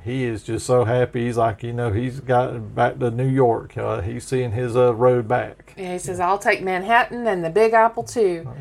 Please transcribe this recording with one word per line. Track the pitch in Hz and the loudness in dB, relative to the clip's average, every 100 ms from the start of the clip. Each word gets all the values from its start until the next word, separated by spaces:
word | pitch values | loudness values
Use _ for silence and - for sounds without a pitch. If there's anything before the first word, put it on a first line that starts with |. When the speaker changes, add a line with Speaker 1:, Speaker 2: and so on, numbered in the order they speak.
| 110 | -8
Speaker 1:
He | 131 123 | -6 -4
is | 110 | -6
just | - 110 - | -6 -6 2
so | 127 113 | 2 4
happy. | 123 120 123 120 | 2 0 -2 -2
He's | 117 | 0
like, | 113 104 | 0 -2
you | 120 | -8
know, | 120 120 | -4 -2
he's | 120 127 139 | -2 -2 -6
got | 131 123 127 120 107 107 | 0 2 2 -2 -6 0
back | 123 131 | 0 0
to | 123 | -2
New | 117 131 | 0 0
York. | 131 123 113 - 113 | 4 4 2 -4 -6
Uh, | 110 110 | -4 -4
he's | 98 120 | -4 -8
seeing | - 131 123 | -4 -4 -2
his, | 110 123 117 | -2 0 4
uh, | 123 | 4
road | 110 127 123 107 | 6 4 4 2
back. | 123 107 - - - | -2 -2 -10 -20 -12
Speaker 2:
Yeah, | 185 | -8
he | 180 | -8
says, | - 180 | -6 -2
"I'll | 180 196 | 0 0
take | 233 202 | 0 0
Manhattan | 190 185 196 233 233 240 226 | 0 -2 2 2 2 -2 -2
and | 185 | -2
the | 165 | 0
Big | 185 220 | 2 4
Apple | 226 226 226 | 6 4 2
too." | 233 247 196 170 147 139 | -6 0 0 0 -8 -8